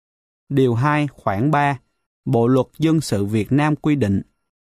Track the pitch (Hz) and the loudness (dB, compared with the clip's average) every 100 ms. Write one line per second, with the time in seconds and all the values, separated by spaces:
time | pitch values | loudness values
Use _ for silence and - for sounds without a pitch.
0 | _ _ _ _ - 139 127 117 147 151 | _ _ _ _ -4 0 2 2 0 0
1 | 147 - 110 98 143 143 143 131 _ _ | -2 -6 -4 -2 0 0 0 -4 _ _
2 | _ _ 131 117 117 131 - - 160 160 | _ _ -2 0 2 2 0 -2 0 0
3 | - 101 101 110 98 135 151 151 156 143 | -2 -4 -2 -2 0 0 0 0 -2 0
4 | 104 98 - _ _ _ _ | 0 -2 -4 _ _ _ _